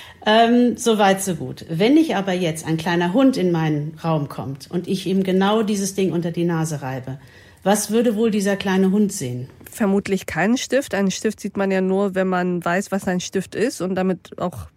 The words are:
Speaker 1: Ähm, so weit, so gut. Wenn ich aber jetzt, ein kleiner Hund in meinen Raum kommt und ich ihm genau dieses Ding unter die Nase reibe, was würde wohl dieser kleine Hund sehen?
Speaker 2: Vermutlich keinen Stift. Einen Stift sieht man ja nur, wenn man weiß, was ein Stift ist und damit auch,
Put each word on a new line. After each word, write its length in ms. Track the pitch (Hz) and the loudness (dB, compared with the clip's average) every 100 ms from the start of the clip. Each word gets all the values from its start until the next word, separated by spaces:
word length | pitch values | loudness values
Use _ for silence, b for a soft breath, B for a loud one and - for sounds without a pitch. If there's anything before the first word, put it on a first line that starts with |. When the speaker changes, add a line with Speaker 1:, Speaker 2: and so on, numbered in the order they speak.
| B B 220 | B B 2
Speaker 1:
Ähm, 480 | 220 233 240 247 - | 6 6 6 4 2
so 220 | 233 214 | 0 4
weit, 240 | 196 190 | 4 4
so 140 | 196 156 | 0 -6
gut. 280 | 131 135 - | -6 -10 -6
Wenn 280 | 165 220 302 | 0 4 4
ich 200 | 311 196 | 4 0
aber 160 | 190 | -2
jetzt, 340 | 180 170 160 151 | -2 -2 -4 -4
ein 100 | 160 | -2
kleiner 360 | 180 170 175 | 0 0 2
Hund 240 | 226 269 208 | 4 4 4
in 160 | 185 | 0
meinen 440 | 170 160 147 151 - | 2 0 -2 -4 -6
Raum 260 | 165 156 143 | -2 -2 -2
kommt 400 | - 120 135 - | -8 -10 -10 -8
und 200 | 175 175 | -6 -4
ich 180 | 190 170 | -4 -2
ihm 160 | 190 | 0
genau 400 | 185 185 196 220 | 2 2 2 2
dieses 320 | 214 202 196 | 0 -2 -4
Ding 160 | 196 190 | -2 -2
unter 220 | 170 170 | 0 -4
die 100 | 170 | -2
Nase 400 | 170 165 160 143 | -2 0 -2 -4
reibe, 380 | 135 131 131 139 B B B B | -8 -10 -10 -14 B B B B
was 300 | 190 208 - | 0 0 2
würde 240 | 226 240 208 | 0 2 2
wohl 160 | 233 | 0
dieser 240 | 208 196 196 | 0 0 0
kleine 340 | 202 190 190 | 0 2 2
Hund 220 | 208 202 | 2 0
sehen? 360 | - 127 123 127 - - | -2 -8 -8 -10 -16 -14
Speaker 2:
Vermutlich 560 | - 202 202 196 190 - | -4 0 0 2 0 0
keinen 300 | 160 196 247 | -2 0 0
Stift. 380 | - 254 - | 0 0 0
Einen 180 | 196 196 | 0 0
Stift 280 | - 220 - | 0 -4 -4
sieht 160 | 202 196 | -6 -2
man 140 | 196 | 0
ja 100 | 190 | 2
nur, 360 | 190 190 202 185 | 2 2 0 0
wenn 120 | 190 | 0
man 360 | 180 180 175 | 0 0 -2
weiß, 260 | 175 180 - | -2 -2 -2
was 160 | 196 196 | -4 -2
ein 140 | 180 | -4
Stift 340 | - 196 - | -2 -6 -6
ist 260 | - 240 - | -4 -4 -2
und 140 | 185 | -4
damit 440 | 185 190 180 - - | -2 -2 -2 -8 -8
auch, 280 | 175 - - | -8 -8 -14